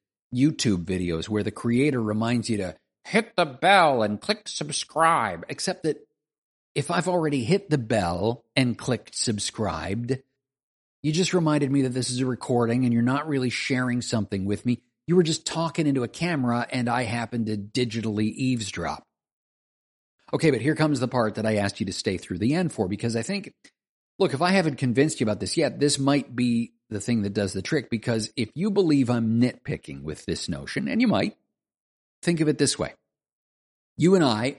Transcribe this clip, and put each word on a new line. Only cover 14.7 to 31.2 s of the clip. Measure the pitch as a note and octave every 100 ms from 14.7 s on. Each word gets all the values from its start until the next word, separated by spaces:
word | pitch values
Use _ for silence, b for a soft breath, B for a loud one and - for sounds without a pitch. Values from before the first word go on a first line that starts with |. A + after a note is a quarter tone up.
| A#2+ _ _ -
You | F3
were |
just | D#3+ D#3 -
talking | D#3+ E3 E3 D3+
into | C3+
a | A#2+
camera | - F3 D3+ B2 A#2+ A#2+
and | C3 A#2+
I | A#2+
happened | A#2 A#2 A2+ A#2+ A2
to | G#2+
digitally | G2+ - B2 A2+ A2 G#2 A2
eavesdrop. | - C3 B2 G2 - D#2+ C#2+ - _ _ _ _ _ _ _ _ _ _ _ b
Okay, | D3 D#3+
but | B2
here | B2+
comes | D#3 D#3 C3+
the | A#2+
part | B2 A2 A2
that | A2
I | G#2+
asked | G2+ -
you | F#2+
to |
stay | - A2 F#2
through | - F2+
the | A2+
end | D#3+ F3
for, | - F#2+
because | G#2 A#2+
I | A2+
think, | A2 G3+ - - - _ _ _ _ -
look, | F3+
if | C3+
I | F3+
haven't | G3 D#3+ C3
convinced | B2+ A#2 D#3 -
you |
about | A2 G2+
this | F#2+ -
yet, | C#3 C3+
this | C#3+ C#3+
might | C#3 C#3+ B2
be | B2 B2 A#2 A#2 _ -
the | G#2
thing | - A#2
that | G2+
does | G2+ G2
the | F#2+
trick, | - D#3 A2+
because | A2+ - A2+ G#2 -
if | A2
you | C#3+ G#3
believe | G3+ E3+ D3 A#2+
I'm | A#2+ A2+ A2+
nitpicking | D3+ - - D#2 - C#2
with | D2 D2+ -
this | E2 -
notion, | D2 C#2 - C#2
and | A3
you | B3
might, | A2+